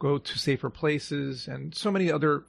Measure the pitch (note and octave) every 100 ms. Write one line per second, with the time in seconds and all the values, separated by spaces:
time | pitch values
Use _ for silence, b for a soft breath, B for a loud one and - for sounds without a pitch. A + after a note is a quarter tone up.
0 | C#3+ C#3+ - - - C3 C3 - D#3 D3
1 | - C#3+ C#3 C3 C#3 C3 C#3+ - G#3+ G3
2 | F3+ D3+ D3+ C#3+